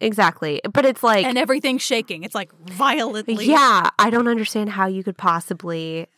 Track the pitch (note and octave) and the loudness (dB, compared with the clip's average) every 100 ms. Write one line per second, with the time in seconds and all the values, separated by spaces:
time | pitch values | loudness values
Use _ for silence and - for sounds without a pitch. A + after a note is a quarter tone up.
0 | A3 G#3+ F3 - D#3 C#3+ G3+ C#4 C4+ A#3+ | -2 2 0 0 -4 -4 -2 2 2 2
1 | A#3+ G#3 B3+ B3 D#4+ C4 C4+ C4 - A#3+ | 2 2 2 0 0 0 0 -2 -2 -2
2 | - E3 F3+ G#3+ F#3+ _ E3+ F#3 C4+ D4 | -4 -8 -10 -10 -10 _ -14 -2 0 0
3 | A#3 G#3+ G#3+ A3 G#3+ D4+ C4 G3+ E3+ - | -2 -6 -4 -2 2 4 6 4 2 2
4 | G#3 A#3 A#3+ A#3 G#3+ A3 G#3 G3 F#3+ F#3+ | 2 2 2 0 -2 -4 -4 -2 -2 -2
5 | F#3+ F3+ F#3 E3+ - F3 E3+ E3 D#3+ E3 | -6 -4 0 0 -2 -8 -8 -8 -6 -8
6 | E3+ | -10